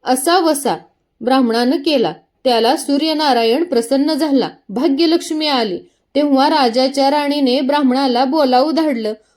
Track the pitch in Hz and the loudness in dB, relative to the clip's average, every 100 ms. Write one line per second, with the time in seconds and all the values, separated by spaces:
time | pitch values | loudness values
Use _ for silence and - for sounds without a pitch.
0 | - 262 339 359 330 285 226 160 - _ | -2 -2 2 2 2 0 -2 -6 -8 _
1 | _ _ 233 262 240 226 247 311 302 285 | _ _ 0 2 2 0 0 0 0 0
2 | 226 - _ _ 262 226 226 302 285 277 | -2 -4 _ _ -2 2 2 0 -2 -2
3 | 320 302 302 240 226 254 339 240 226 269 | -2 0 0 2 2 0 0 -2 0 0
4 | 294 294 311 269 165 - - 202 294 277 | 0 -2 0 0 -2 -8 -10 -4 -2 0
5 | 339 330 - 311 302 262 220 175 - _ | 0 0 -2 -4 -2 -2 -2 -6 -12 _
6 | _ 277 294 269 285 320 247 233 262 277 | _ -2 2 2 2 2 0 0 -2 0
7 | 269 294 294 294 269 254 262 285 269 254 | 0 0 -2 -2 0 0 0 0 0 0
8 | 277 240 269 311 269 247 294 302 311 233 | 0 0 0 0 2 2 2 0 -2 -2
9 | 214 - _ | -6 -8 _